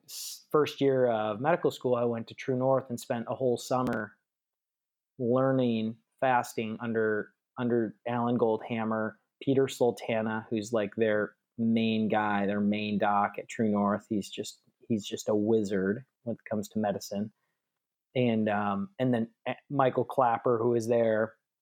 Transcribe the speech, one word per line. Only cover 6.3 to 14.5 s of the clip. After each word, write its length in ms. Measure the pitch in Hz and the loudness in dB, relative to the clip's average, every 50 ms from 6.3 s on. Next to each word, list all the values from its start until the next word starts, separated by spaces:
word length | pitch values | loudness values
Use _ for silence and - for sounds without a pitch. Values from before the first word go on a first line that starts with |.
| 127 123 120 - - 120 113 107 110 - | 2 2 0 -2 -4 -6 -4 -4 -6 -6
under, 500 | 120 117 110 113 110 107 107 107 98 - _ _ _ _ _ 127 | -6 -4 -2 0 0 0 0 -2 -4 -6 _ _ _ _ _ -4
under 380 | 123 120 120 117 113 101 - _ _ 117 | -2 0 2 0 0 -2 -6 _ _ -4
Alan 300 | 120 120 117 120 123 113 | -2 -2 0 0 2 2
Goldhammer, 760 | 117 113 110 110 - - 120 113 110 110 113 110 110 107 - - _ _ _ _ | 2 2 0 -2 -2 -6 -4 -4 -2 -2 -2 -2 -2 -4 -6 -10 _ _ _ _
Peter 260 | - 135 135 135 135 131 | -2 0 2 2 2 0
Sultana, 800 | - - 127 120 117 - - - 117 110 110 110 110 110 107 - | 0 0 2 0 2 -2 -4 -4 -2 -2 -2 -2 -4 -4 -4 -4
who's, 240 | 113 110 104 110 117 | -4 -4 -2 -2 -2
like, 220 | 110 104 101 - | -2 -2 -2 -2
their 380 | 113 113 107 107 107 104 - - _ _ _ _ - | 0 0 2 2 2 0 -2 -6 _ _ _ _ -2
main 520 | 117 113 113 113 113 110 110 110 110 101 | 0 2 2 2 2 2 0 0 0 0
guy, 360 | 107 107 107 104 104 101 101 | 0 0 0 0 0 0 0
their 140 | 98 104 104 | 0 0 0
main 380 | 104 101 104 107 107 107 104 98 | 2 0 0 0 -2 -2 -2 0
doc 360 | 107 104 104 101 104 98 - - | 0 2 2 2 2 0 -2 -8
at 100 | - - | -12 -10
True 200 | - - 113 107 | -4 0 0 2
North. 360 | 104 101 101 101 104 104 - _ | 2 2 2 2 0 0 -2 _
He's 200 | 110 101 98 - | -4 -4 -4 -6
just, 300 | - - 110 - | -8 -10 -10 -10